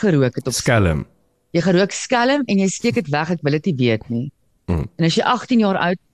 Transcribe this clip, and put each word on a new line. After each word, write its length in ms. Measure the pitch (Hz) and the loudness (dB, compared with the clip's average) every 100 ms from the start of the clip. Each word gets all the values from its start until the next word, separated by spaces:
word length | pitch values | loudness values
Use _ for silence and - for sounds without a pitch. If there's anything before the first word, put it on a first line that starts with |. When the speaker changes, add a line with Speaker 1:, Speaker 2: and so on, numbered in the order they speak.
Speaker 1:
gerook 380 | 214 151 127 - | 2 2 2 0
het 80 | 131 | -6
op 80 | - | -4
Speaker 2:
Skelm. 480 | - 117 92 76 - _ _ _ _ 170 | 0 2 2 0 -4 _ _ _ _ -2
Speaker 1:
Jy 60 | |
gerook 280 | 170 180 196 - | 2 2 2 -2
skelm 500 | - 247 240 285 247 | -4 0 2 0 0
en 140 | 196 | 0
jy 60 | 190 | 0
steek 240 | - 240 240 | -2 -2 -2
dit 120 | 151 | -2
weg, 180 | 147 160 | -2 -2
"Ek 120 | 175 | -2
wil 100 | 147 151 | -2 -2
dit 80 | 196 | -2
nie 100 | 131 | 0
weet 320 | 123 110 - | 2 0 -2
nie." 200 | 117 147 - _ _ - | -6 -8 -12 _ _ -4
Speaker 2:
Mm. 200 | 85 - - | -4 -4 -2
Speaker 1:
En 60 | |
as 100 | 165 - | 0 0
jy 60 | |
agtien 360 | - 233 - 240 | 0 -2 0 2
jaar 160 | 208 190 | 2 0
oud 220 | 175 185 _ | -2 -4 _